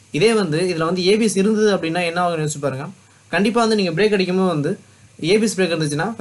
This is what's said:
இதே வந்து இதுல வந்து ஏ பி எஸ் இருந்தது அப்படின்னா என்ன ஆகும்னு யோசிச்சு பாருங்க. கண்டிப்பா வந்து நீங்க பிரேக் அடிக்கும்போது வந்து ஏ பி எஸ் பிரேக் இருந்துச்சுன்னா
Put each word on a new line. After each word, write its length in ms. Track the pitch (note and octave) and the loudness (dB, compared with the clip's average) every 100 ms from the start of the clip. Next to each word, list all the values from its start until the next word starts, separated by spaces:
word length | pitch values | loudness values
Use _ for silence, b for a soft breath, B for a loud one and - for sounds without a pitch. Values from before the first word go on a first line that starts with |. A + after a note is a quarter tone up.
| b D3+ | b 0
இதே 140 | G#3 A3 | 2 2
வந்து 200 | F#3 D3+ F#3 | 0 0 -2
இதுல 140 | E3 D#3+ | -2 -2
வந்து 120 | F#3 F3 | 0 2
ஏ 40 | G#3+ | 2
பி 60 | A3+ | 2
எஸ் 80 | F#3+ | 2
இருந்தது 280 | G3 G#3+ G#3+ F#3 | 2 2 2 2
அப்படின்னா 260 | E3 E3+ F3 | 0 -2 -2
என்ன 100 | E3+ | -2
ஆகும்னு 220 | F3 E3 D3+ | -2 -2 -4
யோசிச்சு 160 | D3+ C#3 | -4 -6
பாருங்க. 200 | C3 D#3+ - b b b E3 | -6 -10 -14 b b b 0
கண்டிப்பா 240 | G#3 A3+ A3+ | 0 2 2
வந்து 120 | A3 | 2
நீங்க 120 | F#3 D#3+ | 0 0
பிரேக் 180 | G#3 G3+ | 2 2
அடிக்கும்போது 340 | F#3 F#3 F#3 D#3 | 0 0 0 0
வந்து 160 | C#3+ G3+ b b b b D#3 | -2 -4 b b b b 0
ஏ 40 | G#3+ | 2
பி 40 | G#3+ | 2
எஸ் 80 | F#3 | 0
பிரேக் 160 | F3+ | -2
இருந்துச்சுன்னா 320 | E3 D3+ C#3+ F3+ A#3 | 0 -2 -2 -4 -4